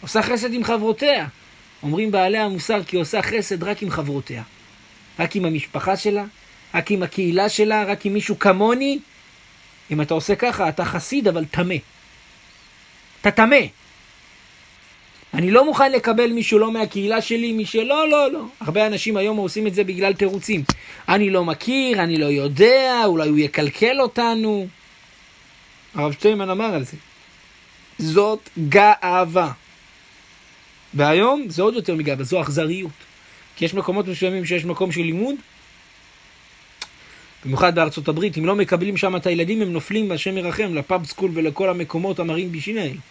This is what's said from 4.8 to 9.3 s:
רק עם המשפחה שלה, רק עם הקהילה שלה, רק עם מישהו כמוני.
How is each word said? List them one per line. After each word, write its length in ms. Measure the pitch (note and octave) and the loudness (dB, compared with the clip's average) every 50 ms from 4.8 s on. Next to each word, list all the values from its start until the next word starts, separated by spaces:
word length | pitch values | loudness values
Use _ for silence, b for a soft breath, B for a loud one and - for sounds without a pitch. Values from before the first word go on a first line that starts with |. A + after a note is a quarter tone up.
| - - - - - - - - | -20 -20 -20 -20 -20 -20 -6 -4
רק 180 | E3 E3+ - | -4 -2 -2
עם 80 | G3+ F3+ | -2 -2
המשפחה 520 | E3 D#3+ D3+ C#3 - - C#3+ - - G3 | -2 -2 -2 -6 -6 -8 -6 -2 -2 -2
שלה, 280 | F#3+ - G#3+ G#3 G3+ G3+ G#3+ - B B B B B B - - | 0 0 -2 -2 -2 -4 -6 -14 B B B B B B -6 -4
רק 160 | E3+ E3 - | -4 -2 0
עם 120 | G#3 F#3+ F3+ | -2 -2 -2
הקהילה 460 | D#3+ - - F#3+ F3 E3 F#3 G3 G#3+ | -4 -4 -2 -2 0 2 2 2 0
שלה, 360 | - - G#3+ G#3+ G#3+ G#3+ G#3 | 2 2 2 2 2 0 0
רק 220 | F#3+ G3+ G3+ - | 0 -4 -4 -2
עם 80 | G#3 G3 | -2 -2
מישהו 240 | G#3+ - - G#3 - | -2 -2 -2 -4 2
כמוני. 600 | - G3+ F#3 F#3+ G#3 A3+ A#3+ B3+ C4+ C#4 C#4 - - _ - - - - | 4 4 4 4 4 2 2 2 0 -2 -2 -4 -6 _ -20 -20 -20 -20